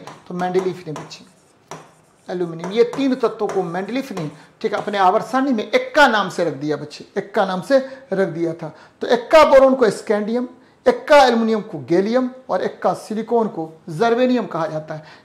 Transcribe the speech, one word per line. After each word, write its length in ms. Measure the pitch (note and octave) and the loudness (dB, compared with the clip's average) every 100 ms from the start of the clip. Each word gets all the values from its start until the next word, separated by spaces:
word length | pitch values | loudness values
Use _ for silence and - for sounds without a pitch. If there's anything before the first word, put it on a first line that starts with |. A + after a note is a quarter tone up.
| - - - | -10 -20 -12
तो 60 | |
मेंडलीफ 520 | F3+ F3+ F3+ F#3+ E3+ D#3+ | -6 -2 0 -2 -6 -10
ने 60 | |
बच्चे, 320 | D3 D#3 - - _ _ _ - - - _ _ _ - | -12 -14 -18 -20 _ _ _ -20 -20 -20 _ _ _ -10
एल्यूमिनियम। 420 | F3+ E3+ E3 F3 | -6 -6 -8 -4
ये 140 | G#3+ | 0
तीन 300 | A#3 - C4+ | 0 0 -2
तत्वों 340 | B3+ A3 - G#3 | 0 -2 -2 -4
को 140 | F#3+ | -2
मेंडलीफ 500 | E3+ F3 G3+ B3+ C4 | -4 -4 -6 -6 -6
ने, 180 | F#3+ D3+ - - _ | -8 -10 -12 -20 _
ठीक, 140 | A3 | -6
अपने 240 | G3+ - G3+ | -4 -4 2
आवर्त 280 | F#3 F3 - | 2 2 0
सारणी 260 | B3+ C#4 | -2 0
में 180 | A3+ G3+ | -2 0
एक्का 360 | B3+ B3+ D4+ C4+ | -2 0 4 4
नाम 200 | A3 F#3 | 4 -2
से 160 | E3+ | -2
रख 100 | E3 | -4
दिया 220 | C3+ D3+ C#3+ | -4 -4 -6
बच्चे, 280 | D3 - - G#3 | -8 -16 -12 -8
एक्का 260 | G3 - | -4 -2
नाम 180 | F#3+ F#3 | -2 -2
से 160 | - C4+ C4 - - | 2 0 0 -12 -6
रख 160 | F#3 F#3 | -2 -2
दिया 260 | D#3 E3+ | -2 -4
था। 200 | D#3+ D#3 - - - | -4 -12 -16 -20 -8
तो 60 | - | -2
एक्का 380 | A#3 A#3+ D#4+ | -2 4 6
बोरोन 300 | D4+ C4+ C4+ | 8 8 6
को 160 | B3+ A3+ | 6 2
स्कैंडियम, 580 | - - G#3 G#3+ A#3+ B3 - _ _ B3+ | 0 -2 -2 0 -4 -4 -10 _ _ 0
एक्का 340 | B3 - D4 | 2 6 6
एल्यूमिनियम 360 | B3+ A#3 A3 A3 | 8 4 2 0
को 180 | - D#3 | -4 -10
गैलियम 520 | B2 E3+ G3+ B3 B3+ - - | 0 2 2 0 -2 -6 -4
और 140 | F#3 | -4
एक्का 320 | G3+ - G#3 | -4 -2 -2
सिलिकॉन 540 | F3 - A3 A3 A#3 G#3+ | -2 -6 -8 -2 0 0
को 240 | E3+ D#3+ - - | -4 -10 -12 -10
जर्मेनियम 580 | D#3 A#3 A#3 B3+ B3 F#3 | -2 0 2 2 0 -2
कहा 200 | D#3+ D#3+ | -4 -4
जाता 280 | D#3 - | -6 -10
है। 100 | D#3 - - | -14 -16 -20